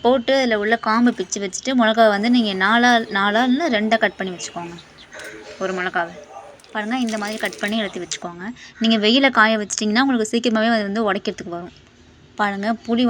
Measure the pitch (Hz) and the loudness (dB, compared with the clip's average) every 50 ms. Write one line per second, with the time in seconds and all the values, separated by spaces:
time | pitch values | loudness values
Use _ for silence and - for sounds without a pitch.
0 | - 233 254 269 233 - 269 269 262 240 220 208 202 214 233 226 - 220 220 233 | 4 4 2 2 2 0 0 2 2 0 0 0 0 0 -2 0 0 0 2 4
1 | 240 240 233 - 185 180 - 214 202 190 - - - 254 269 247 226 220 220 226 | 4 4 2 0 -6 -6 -4 -6 -6 -8 -8 -8 -6 -2 2 2 2 2 4 6
2 | 226 214 202 202 208 240 247 247 226 208 196 190 190 202 226 233 240 247 240 226 | 4 4 4 2 0 2 2 2 2 0 0 0 2 2 4 4 4 4 4 2
3 | 226 220 214 196 196 208 202 220 254 254 247 285 339 311 240 208 214 220 226 220 | 0 -2 -2 0 0 2 2 2 2 2 2 0 0 0 0 0 0 0 0 2
4 | 220 202 190 - 196 190 175 170 - - - 175 170 170 170 170 - - - - | 0 -2 -2 -4 -8 -8 -8 -10 -12 -12 -10 -12 -12 -12 -14 -16 -20 -20 -20 -20
5 | - - - - - - - - - - - - 190 190 190 185 180 185 180 180 | -20 -20 -18 -18 -16 -16 -18 -18 -18 -18 -10 -8 -6 -6 -4 -4 -6 -4 -2 -4
6 | 170 170 180 - - - - - - - - - - - - 220 208 214 247 262 | -4 -4 -8 -18 -20 -20 -20 -20 -20 -20 -20 -20 -20 -12 -10 -8 -6 -4 -4 -2
7 | 247 226 220 214 208 208 214 220 - 202 180 - - 202 214 226 214 185 - 180 | -2 -4 -4 -4 -6 -6 -6 -6 -6 -6 -6 -4 -4 -4 -2 -2 -4 -4 -6 -10
8 | 175 170 - - - 180 175 175 185 220 247 - - - - - 220 226 226 220 | -8 -8 -10 -10 -10 -12 -12 -10 -12 -12 -12 -14 -20 -20 -6 -2 2 2 2 4
9 | 202 214 233 269 277 269 247 240 214 220 226 214 208 190 - - 214 214 208 240 | 4 4 4 6 4 4 6 6 4 4 4 0 -2 -4 -4 -4 -2 0 2 2
10 | 269 269 262 233 214 214 - 240 240 247 220 220 220 233 233 220 208 196 196 226 | 2 2 2 0 -2 -2 -2 -2 0 0 0 2 2 2 2 0 -2 -2 -4 -2
11 | 226 208 190 202 - 214 185 - 170 175 170 175 175 175 - - - - _ _ | -2 -2 -2 -2 -4 -6 -8 -8 -10 -10 -10 -10 -12 -14 -18 -20 -20 -20 _ _
12 | - - - - - - - - 208 202 196 196 202 220 233 220 - - 233 233 | -20 -20 -20 -20 -20 -20 -4 -2 -2 -2 -2 -4 -2 -4 -4 -4 -2 -2 0 2
13 | 254 | 2